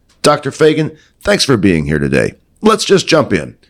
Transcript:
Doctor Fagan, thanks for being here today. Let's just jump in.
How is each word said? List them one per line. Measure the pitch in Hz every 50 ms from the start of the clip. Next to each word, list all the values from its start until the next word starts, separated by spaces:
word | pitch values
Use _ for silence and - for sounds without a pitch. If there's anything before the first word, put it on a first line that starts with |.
| _ _ _ _
Doctor | - 151 147 143 - 139
Fagan, | - - 160 156 156 156 156 - - _ _ _ _ _
thanks | - 202 208 - -
for | - 135
being | 107 95 98 87 78 73
here | 69 78 76
today. | 71 69 67 65 55 50 - _ _ _ _ _
Let's | - 214 190 196 -
just | - 202 180 -
jump | - 160 156 127 110
in. | 107 82 71 62 - _ _ _